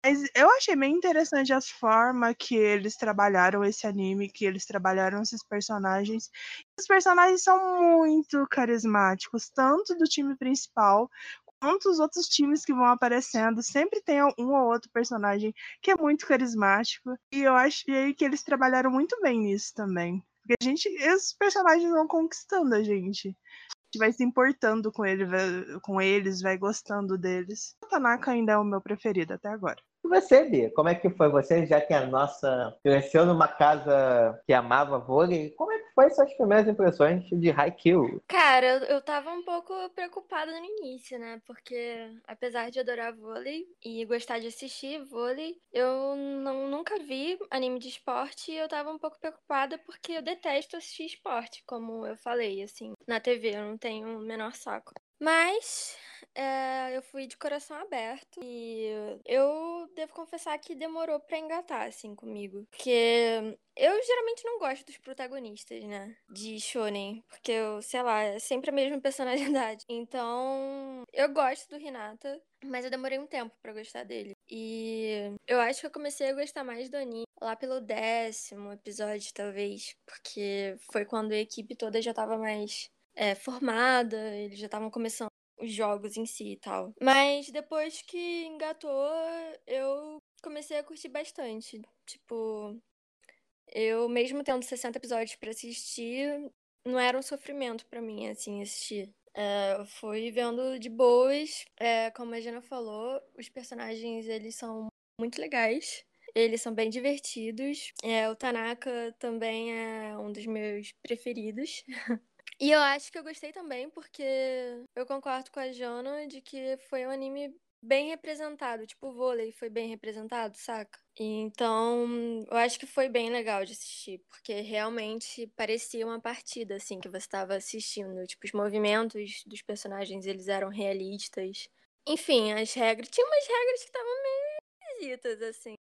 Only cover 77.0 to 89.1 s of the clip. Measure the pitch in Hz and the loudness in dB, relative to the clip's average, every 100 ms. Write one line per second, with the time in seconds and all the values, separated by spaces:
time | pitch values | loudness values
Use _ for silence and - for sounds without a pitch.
77 | 262 226 233 _ 226 226 262 262 214 220 | -8 -10 -14 _ -10 -8 -8 -8 -6 -4
78 | 226 233 226 220 - 202 202 202 - 208 | -2 -2 -4 -10 -14 -14 -14 -14 -16 -8
79 | 208 208 202 - 202 196 202 202 - - | -8 -8 -10 -10 -10 -6 -8 -8 -14 -18
80 | _ - - - 202 196 196 190 - 220 | _ -20 -16 -8 -6 -4 -6 -10 -8 -6
81 | 208 226 214 214 220 - 214 240 220 220 | -4 -6 -4 -4 -6 -10 -14 -10 -4 -4
82 | 233 226 220 220 220 214 208 - - _ | -4 -4 -4 -4 -4 -6 -8 -10 -14 _
83 | _ - 208 196 - 254 262 226 254 254 | _ -4 -2 -2 -8 -4 -2 2 4 4
84 | 233 220 220 208 208 202 214 214 220 233 | 0 -4 -8 -8 -10 -12 -10 -8 -8 -6
85 | 226 - 220 _ _ _ 226 214 214 202 | -6 -6 -12 _ _ _ -10 -4 -2 -2
86 | 208 214 226 - 208 202 208 190 185 - | -6 -10 -10 -10 -12 -12 -8 -8 -8 0
87 | 262 269 285 285 285 285 302 311 311 311 | 4 6 4 0 -4 -12 -6 -4 -4 -8
88 | - 349 349 339 320 311 311 320 302 269 | -14 -10 -6 -6 -8 -10 -10 -8 -6 -4
89 | 285 | -2